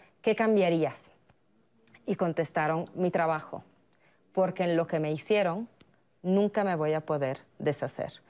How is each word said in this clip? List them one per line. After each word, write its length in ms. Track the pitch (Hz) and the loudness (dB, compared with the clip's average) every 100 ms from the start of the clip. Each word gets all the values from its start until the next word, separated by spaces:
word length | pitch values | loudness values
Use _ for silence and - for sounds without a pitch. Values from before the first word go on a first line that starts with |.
| - _ | -20 _
"¿qué 120 | - 214 | -2 2
cambiarías?". 600 | 226 214 180 165 147 - - _ _ _ _ _ _ _ - - - | 4 4 4 2 0 -4 -16 _ _ _ _ _ _ _ -20 -16 -6
Y 80 | 190 | -2
contestaron, 680 | 175 165 156 - 151 160 175 | 0 0 -2 -2 0 -2 -4
"Mi 160 | - 180 | -2 -2
trabajo, 540 | 180 165 156 - - - _ _ _ _ _ _ | 0 0 -2 -6 -14 -14 _ _ _ _ _ _
porque 300 | - 185 185 | 0 0 2
en 120 | 175 165 | 0 2
lo 100 | 165 | 0
que 140 | 165 | 0
me 100 | 151 | -2
hicieron 580 | 156 - 214 180 175 233 _ - _ _ _ | -4 0 2 2 -2 -8 _ -20 _ _ _
nunca 400 | 180 190 202 214 | 0 2 2 2
me 120 | 202 170 | 0 0
voy 160 | 151 | 0
a 80 | 156 | 0
poder 380 | 156 151 135 139 - _ | -2 -2 -2 -4 -10 _
deshacer". 540 | 151 143 131 - - - _ | -4 -2 -6 -6 -10 -10 _